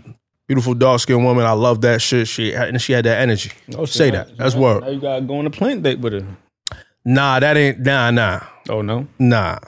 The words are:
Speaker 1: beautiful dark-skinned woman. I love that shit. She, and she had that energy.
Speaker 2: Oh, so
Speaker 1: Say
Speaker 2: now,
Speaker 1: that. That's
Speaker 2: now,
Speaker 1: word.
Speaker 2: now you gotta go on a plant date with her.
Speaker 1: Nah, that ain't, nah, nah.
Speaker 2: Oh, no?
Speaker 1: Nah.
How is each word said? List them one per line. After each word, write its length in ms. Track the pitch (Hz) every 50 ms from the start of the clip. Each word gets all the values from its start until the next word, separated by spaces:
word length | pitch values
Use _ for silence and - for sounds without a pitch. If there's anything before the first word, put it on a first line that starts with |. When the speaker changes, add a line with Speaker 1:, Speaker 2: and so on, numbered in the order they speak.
| - - - _ _ _ _ _ _
Speaker 1:
beautiful 260 | - 135 131 117 127 123
dark-skinned 480 | 120 131 131 127 117 - - 123 120 123
woman. 220 | 127 123 123 117
I 80 | 113 110
love 280 | 107 120 123 117 107
that 200 | 120 120 117 110
shit. 260 | - - 127 123 113
She, 260 | 110 - - 113 104 -
and 260 | 123 120 87 123 120
she 100 | - - 127
had 120 | 123 117
that 140 | 117 113 107
energy. 300 | 131 120 107 101 - - - _ _ - -
Speaker 2:
Oh, 100 | - 160
so 120 | 139 -
Speaker 1:
Say 140 | - 160 131
Speaker 2:
now, 140 | 104 90 -
Speaker 1:
that. 120 | - -
That's 160 | 117 123 131 120
Speaker 2:
now, 60 | 131
Speaker 1:
word. 200 | 131 120 107 98 123
Speaker 2:
now 60 | 135
you 100 | 139 139
gotta 220 | 147 139 131 131
go 180 | 135 123 139 143
on 80 | 151
a 20 | 156
plant 320 | 151 - 196 262 277 190 -
date 160 | 135 123 131
with 140 | 120 113 104
her. 120 | 98 98 98 90 - _ _ _ _ - - - - - _ _ _ -
Speaker 1:
Nah, 340 | 123 127 135 139 139 131 131
that 160 | 139 151 151
ain't, 220 | 147 143 139 120 -
nah, 320 | 123 135 139 131 120 120
nah. 300 | 120 120 110 95 90 - - - - - - -
Speaker 2:
Oh, 120 | 110 110
no? 260 | 101 101 113 123 147 - _
Speaker 1:
Nah. 400 | - 131 123 120 110 92 85 - - -